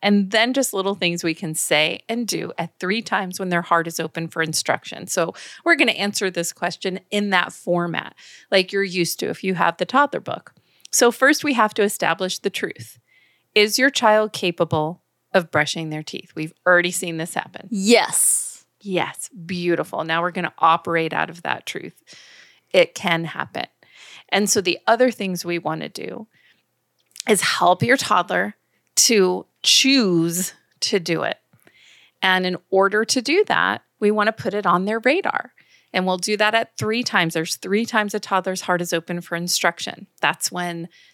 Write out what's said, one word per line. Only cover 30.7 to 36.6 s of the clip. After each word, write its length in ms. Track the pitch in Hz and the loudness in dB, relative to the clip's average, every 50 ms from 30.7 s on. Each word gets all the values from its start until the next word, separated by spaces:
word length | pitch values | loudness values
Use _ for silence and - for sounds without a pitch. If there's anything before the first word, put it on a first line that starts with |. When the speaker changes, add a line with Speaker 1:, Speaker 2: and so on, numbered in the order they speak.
| _ _ | _ _
Speaker 1:
to 220 | - - - 196 | -4 -2 -2 -2
do 220 | 170 175 170 160 135 | 0 0 -2 -2 -2
it. 160 | - - - _ _ _ _ _ _ _ _ _ _ _ _ _ _ _ _ - | -4 -4 -6 _ _ _ _ _ _ _ _ _ _ _ _ _ _ _ _ 0
And 240 | 190 185 185 185 | 2 2 2 2
in 100 | 180 180 180 - _ | -2 -4 -6 -6 _
order 340 | 190 190 196 196 196 214 226 | 2 4 4 4 2 0 0
to 160 | 220 - 262 | 0 0 -2
do 220 | 220 262 302 381 427 - | 0 0 2 2 2 2
that, 340 | - 82 85 92 101 - - _ _ _ | 2 2 2 0 0 -2 -8 _ _ _
we 140 | 220 208 214 | 0 2 2
wanna 200 | 214 208 214 220 | 4 2 0 0
put 220 | - - 226 190 | -2 -6 -4 -4
it 120 | 208 190 | -2 0
on 180 | 185 170 180 185 | 2 2 2 2
their 160 | 202 220 226 | 0 -2 0
radar. 540 | 220 254 294 381 - - - - - - _ _ _ _ _ _ _ _ - | 0 0 0 2 0 -2 -6 -6 -8 -16 _ _ _ _ _ _ _ _ -4
And 120 | 190 185 | -2 0
we'll 120 | 185 185 185 | 0 -2 -2
do 180 | 180 208 214 202 | -2 -4 0 2
that 180 | 214 214 214 | 2 2 2
at 200 | 226 | 0